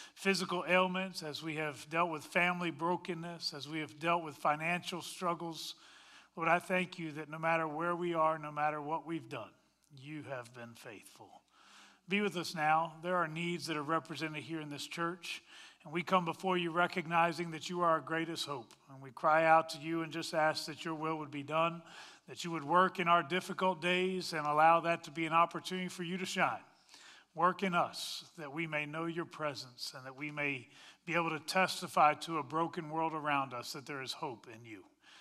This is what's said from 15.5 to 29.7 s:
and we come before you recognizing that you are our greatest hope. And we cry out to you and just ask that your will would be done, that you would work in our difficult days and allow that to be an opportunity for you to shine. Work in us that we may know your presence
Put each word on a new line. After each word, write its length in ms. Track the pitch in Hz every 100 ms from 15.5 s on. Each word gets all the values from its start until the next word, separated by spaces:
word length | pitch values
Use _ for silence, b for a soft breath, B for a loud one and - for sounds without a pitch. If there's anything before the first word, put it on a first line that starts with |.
| B B B
and 120 | 160
we 80 | 165
come 240 | - 185 165
before 320 | 156 185 180
you 140 | 170
recognizing 800 | 160 175 190 160 170 170 160 170
that 180 | 160 156
you 100 | 175
are 80 | 170
our 120 | 160
greatest 440 | 143 160 165 160
hope. 300 | 143 139 110 - -
And 80 | 135
we 120 | 135
cry 340 | - 160 156 160
out 240 | 160 160
to 80 | 151
you 240 | 156 165
and 100 | 160
just 220 | 160 156
ask 320 | 165 156 143 -
that 180 | 147
your 100 | 165
will 220 | 156 160 160
would 100 | 147
be 120 | 143
done, 380 | 139 156 165 170 B B B B -
that 160 | 127
you 60 | 175
would 140 | 165
work 340 | 139 175 185 185
in 100 | 170
our 140 | 175
difficult 580 | 139 185 - 170 190 170
days 540 | 175 180 185 185 165
and 120 | 160 147
allow 340 | 151 160 170
that 240 | 165 165
to 60 | -
be 140 | 151
an 80 | 160
opportunity 560 | 165 170 165 - 185 180
for 140 | -
you 160 | 170 180
to 80 | 185
shine. 340 | 190 147 107 - _ B B B B B
Work 280 | 156 175 180
in 120 | 190
us 500 | 175 127 - - - - -
that 160 | 147
we 140 | 151 160
may 180 | 151
know 220 | 147 156 165
your 180 | 170
presence 680 | 165 - 151 127 127